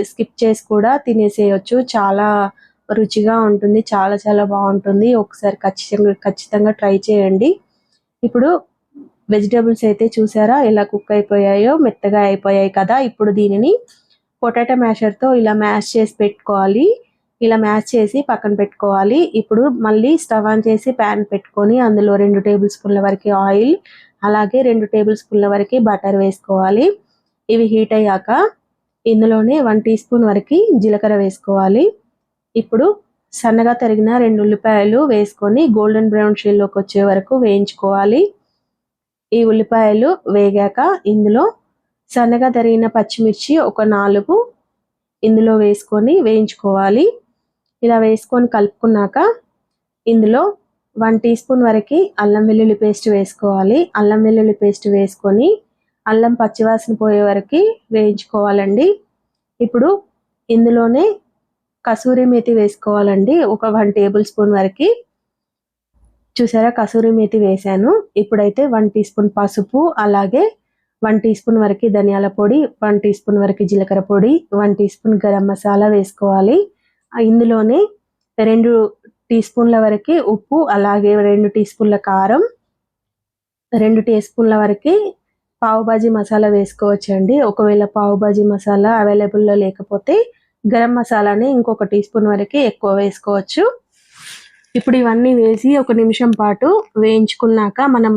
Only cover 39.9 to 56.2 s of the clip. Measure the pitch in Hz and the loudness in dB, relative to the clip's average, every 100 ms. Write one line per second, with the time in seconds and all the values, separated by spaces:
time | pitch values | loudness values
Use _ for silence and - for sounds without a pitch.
39.9 | 214 277 370 - 202 202 202 202 240 320 | 2 0 -2 -2 0 2 0 -2 -2 -2
40.9 | 381 202 214 208 226 403 - _ _ _ | -2 -2 0 2 2 0 -4 _ _ _
41.9 | _ _ 247 233 233 262 240 226 226 226 | _ _ -2 0 0 0 0 0 0 0
42.9 | 226 214 - 220 - - 311 240 202 214 | -2 -4 -2 -2 -2 -2 0 0 -2 0
43.9 | 202 202 202 202 403 480 _ _ _ _ | 0 0 -2 0 -2 -2 _ _ _ _
44.9 | _ _ _ 220 220 220 220 208 208 - | _ _ _ 0 2 2 2 2 0 -4
45.9 | 208 233 370 226 220 214 - 196 196 196 | -2 2 2 2 0 -2 -4 -4 0 0
46.9 | 220 403 - _ _ _ _ _ _ 233 | 2 0 -2 _ _ _ _ _ _ 0
47.9 | 233 220 220 - 247 240 214 202 - 233 | 2 2 0 -2 -2 0 0 -2 0 0
48.9 | 214 196 - 403 466 _ _ _ _ _ | 0 -2 0 -2 -2 _ _ _ _ _
49.9 | _ 226 226 214 247 392 403 _ _ _ | _ -2 2 2 2 -2 -6 _ _ _
50.9 | 214 220 226 233 233 - 254 233 214 214 | -4 -2 0 0 -2 -2 0 2 0 0
51.9 | 311 392 - 208 214 220 220 220 208 214 | -2 -2 -2 0 2 2 2 2 0 -2
52.9 | 208 220 202 190 - 202 196 190 269 349 | -2 -2 -2 -2 -4 -4 0 0 0 -2
53.9 | 214 208 214 220 220 214 208 208 202 208 | -2 0 2 2 2 2 0 -2 -2 -2
54.9 | 202 196 - 196 202 320 427 _ _ _ | -2 -2 -4 -2 2 2 0 _ _ _
55.9 | _ 220 220 | _ -2 0